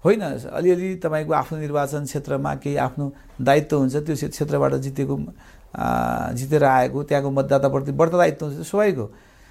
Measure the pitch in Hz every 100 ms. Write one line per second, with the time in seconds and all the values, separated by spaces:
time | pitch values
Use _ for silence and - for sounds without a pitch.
0 | 165 220 175 131 - - 175 180 185 185
1 | 165 156 156 147 131 156 151 147 139 147
2 | 143 147 147 139 143 139 143 143 131 -
3 | 143 - - - 127 147 151 151 131 143
4 | 151 147 - - 147 147 139 135 135 139
5 | 139 139 147 - - - - - - 60
6 | - 60 120 120 135 151 143 131 127 131
7 | 143 143 139 135 139 139 135 139 139 139
8 | 165 175 170 143 156 143 165 196 208 147
9 | 107 - - - -